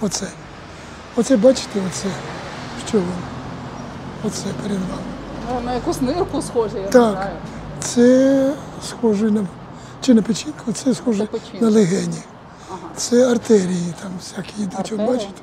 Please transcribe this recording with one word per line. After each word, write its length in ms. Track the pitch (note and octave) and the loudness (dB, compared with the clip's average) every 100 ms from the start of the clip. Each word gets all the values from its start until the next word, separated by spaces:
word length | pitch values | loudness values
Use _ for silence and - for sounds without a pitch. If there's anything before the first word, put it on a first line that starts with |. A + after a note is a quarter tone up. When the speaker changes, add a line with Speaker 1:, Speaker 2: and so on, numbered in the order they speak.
Speaker 1:
Оце. 260 | G#3 - F#3 - - - - - - - - - | -2 -2 -6 -12 -16 -18 -16 -16 -16 -16 -6 -2
Оце, 200 | A3+ B3+ | 4 6
бачите, 440 | B3 B3+ - G#3 F#3+ | 6 6 0 -4 -4
оце, 200 | - G3 E3 - - - - - - - | -4 -6 -6 -8 -10 -12 -12 -12 -10 -2
що 100 | A3 | 0
воно? 140 | F3+ F3+ - - - - - - - - - - | 0 -4 -8 -10 -10 -10 -12 -12 -12 -12 -12 -8
Оце 200 | G#3+ - G3 G3 | -6 -4 -6 -6
перед 160 | G3+ G3 | -4 -4
вами. 240 | F#3 F#3+ F3+ - - - A#3 | -4 -6 -8 -10 -10 -10 -6
Speaker 2:
Ну, 60 | B3 | -4
на 140 | A#3+ | -2
якусь 260 | B3 C#4 E4+ | -2 -2 0
нирку 420 | B3+ F4 F#4+ D4 | 0 0 0 -2
схоже, 340 | - B3 G#3+ G#3 | -2 0 0 -2
я 60 | |
не 60 | G3 | 4
Speaker 1:
Так. 240 | B3 A#3 | 6 6
Speaker 2:
знаю. 180 | F#3+ G3 E3 - - - - | 4 -4 -6 -10 -12 -12 -8
Speaker 1:
Це 720 | - B3 B3 B3+ C4+ C#4 C4+ D4 - - - | -2 6 8 8 6 6 2 0 -8 -12 -12
схоже 420 | - A3+ G3+ A3 | -2 2 2 2
на, 160 | G#3+ F3+ - - - - - | 2 0 -6 -16 -18 -18 -2
чи 140 | - | 4
на 80 | A3+ | 6
печінку, 500 | G#3 F#3+ D4+ - - | 4 -2 -4 -8 -6
це 220 | - C4+ | -2 0
схоже 240 | G3 - G#3 | 0 0 0
Speaker 2:
Це 60 | G#3+ | -2
печінка. 380 | A3+ - F#3+ | -6 -10 0
Speaker 1:
на 60 | A3+ | 4
легені. 520 | G#3+ F3+ F#3 F3 E3 - - - - - | 6 6 4 -2 -6 -10 -18 -20 -20 -14
Speaker 2:
Ага. 80 | F#3 E3+ - | -12 -12 -8
Speaker 1:
Це 340 | - A#3+ B3+ | 2 6 6
артерії, 600 | A#3 - G#3+ F3+ F3+ F3 D#3+ | 4 4 4 4 0 -2 -6
там 80 | G3 F#3 | -10 -10
всякі 440 | - - - G#3 | -10 -12 -10 -6
йдуть, 120 | G3 | -6
от 60 | F#3 | -6
Speaker 2:
Артерії? 260 | F#3+ G#3+ A3 | -6 -2 0
Speaker 1:
бачите? 340 | B3 G3 F#3 | 0 -2 -10